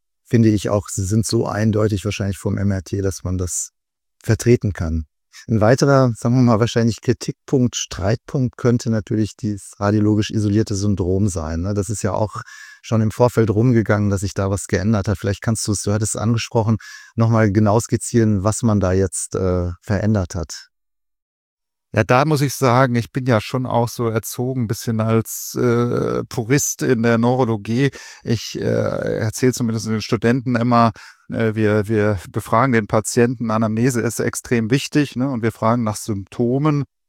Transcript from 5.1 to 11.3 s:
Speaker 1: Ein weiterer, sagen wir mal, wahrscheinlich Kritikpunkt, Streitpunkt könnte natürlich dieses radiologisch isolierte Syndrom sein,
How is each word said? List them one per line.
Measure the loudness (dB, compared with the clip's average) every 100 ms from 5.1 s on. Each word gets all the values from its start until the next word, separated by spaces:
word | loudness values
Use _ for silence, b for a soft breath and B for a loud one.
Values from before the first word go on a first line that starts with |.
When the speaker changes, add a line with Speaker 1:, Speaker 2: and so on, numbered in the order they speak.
| _ _ B B
Speaker 1:
Ein | 2
weiterer, | 4 4 4 4 4 0
sagen | 0
wir | 4
mal, | 4 4
wahrscheinlich | 2 2 0 0
Kritikpunkt, | -2 -2 -4 -10 -2 0 2 -2
Streitpunkt | -8 -4 -2 -2 -4 -4 -4 0
könnte | 0 0 0
natürlich | -4 -2 -2 -2 -4
dieses | -6 -6 -10 -4
radiologisch | 0 2 4 2 0
isolierte | -2 0 0 0
Syndrom | -2 -2 0 0 2
sein, | 0